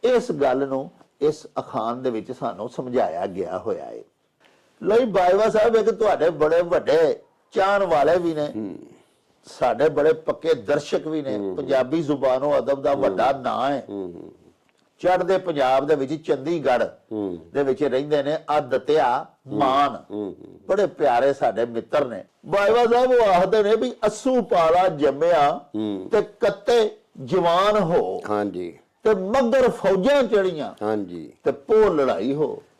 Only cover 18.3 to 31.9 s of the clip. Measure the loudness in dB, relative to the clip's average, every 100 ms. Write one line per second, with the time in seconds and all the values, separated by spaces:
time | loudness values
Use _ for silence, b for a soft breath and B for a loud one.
18.3 | -4 -2 -2 0 -4 0 2 2 0 -4
19.3 | _ -10 -2 2 2 2 -2 -12 -10 -8
20.3 | -10 -20 -20 -4 0 0 0 2 4 2
21.3 | 2 -2 0 -4 -4 -4 -2 -2 -6 -14
22.3 | _ -4 0 2 4 4 4 4 4 4
23.3 | 4 4 2 4 2 0 -2 -2 -2 0
24.3 | 0 2 2 4 4 2 2 0 2 2
25.3 | 4 2 0 -8 -6 -4 -6 -2 0 -2
26.3 | -2 -2 -2 0 2 2 -4 _ -18 -2
27.3 | 0 2 2 4 2 2 0 0 -6 -4
28.3 | -2 -2 -4 -10 -12 _ _ 0 0 0
29.3 | 0 2 4 2 2 0 2 4 2 4
30.3 | 2 0 -4 -10 -6 -4 -4 -6 -12 -16
31.3 | -6 -4 -4 2 4 4